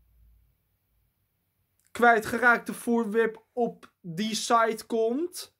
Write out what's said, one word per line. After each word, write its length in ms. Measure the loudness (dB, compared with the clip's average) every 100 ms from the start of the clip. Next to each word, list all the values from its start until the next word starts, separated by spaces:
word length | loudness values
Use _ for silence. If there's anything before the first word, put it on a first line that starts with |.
| _ _ _ _ _ _ _ _ _ _ _ _ _ _ _ _ _ _ _
kwijtgeraakte 840 | 2 4 4 2 0 2 2 0
voorwerp 720 | -8 -2 0 0 0 -2 -4 _
op 400 | -6 -6 -6 -20 _
die 340 | -12 -6 -6
site 520 | -4 2 2 2 -2 -4
komt. 720 | -2 0 -2 -6 -8 -16